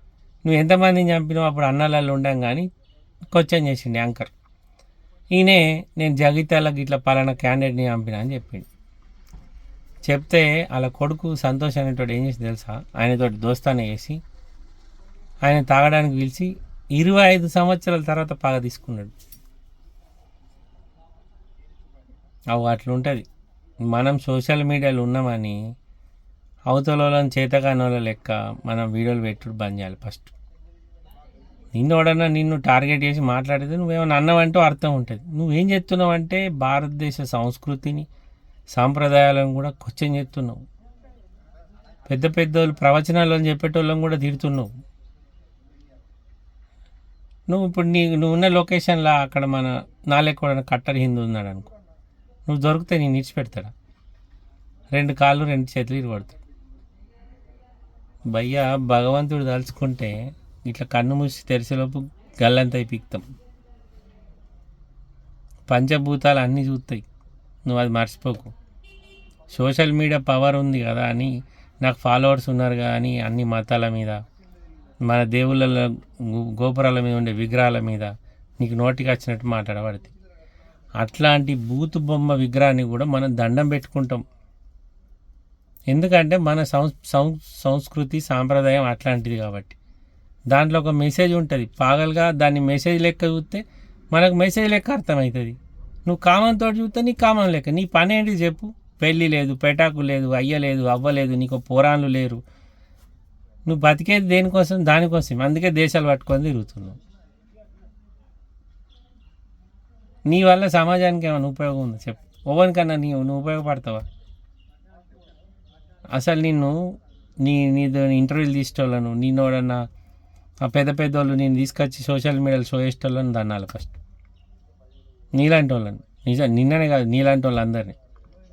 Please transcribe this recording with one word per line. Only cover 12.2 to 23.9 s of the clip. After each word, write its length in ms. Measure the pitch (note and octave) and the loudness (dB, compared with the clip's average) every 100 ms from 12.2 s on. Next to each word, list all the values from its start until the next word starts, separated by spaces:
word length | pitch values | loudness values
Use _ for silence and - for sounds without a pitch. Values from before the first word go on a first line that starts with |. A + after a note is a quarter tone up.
| C3+ | -4
చేసి 120 | A#2 | -4
తెలుసా, 460 | A2+ A2+ - A2 - - | -6 -8 -10 -14 -12 -2
ఆయనతోటి 380 | A#2 B2 B2 | 0 2 0
దోస్తానే 560 | G#2+ A2+ B2 C#3+ B2+ A2 | -2 -2 -2 0 -2 -2
చేసి 320 | G#2+ - D#3 - - - - - - - - - - - - | -6 -8 -10 -12 -20 -20 -20 -20 -20 -20 -20 -20 -20 -20 0
ఆయన 180 | C#3 D3 | 2 4
తాగడానికి 540 | C3 C#3 D3+ D#3 D3+ C3+ | 4 4 6 4 2 0
పిలిచి 400 | C3 B2+ F3+ F#3+ - - - | -4 -4 -6 -8 -16 -16 -4
ఇరవై 320 | D3 E3+ G3 | 0 4 6
ఐదు 260 | G3 F#3 E3+ | 6 6 2
సంవత్సరాల 540 | F3+ F3+ F#3 F#3 E3+ | 2 2 0 0 -2
తర్వాత 300 | D3+ D#3 D3+ | -2 -4 -4
పగ 260 | C#3 C3+ C3 | -4 -2 -2
తీసుకున్నాడు. 500 | B2 - - A2 G2+ - - - - - - - - - _ _ _ _ - _ - - - _ - - - - - - - - - - _ - _ - - | -4 -10 -12 -12 -12 -18 -20 -20 -20 -20 -20 -20 -20 -20 _ _ _ _ -20 _ -20 -20 -20 _ -20 -20 -20 -20 -20 -20 -20 -20 -20 -20 _ -20 _ -16 -4
అవు 160 | A#2 A#2 | -2 0
అట్లుంటది. 580 | A2+ B2+ B2+ C3+ C3 - _ _ _ _ - | -2 -2 -4 -2 -4 -8 _ _ _ _ -8
మనం 380 | A#2 | -2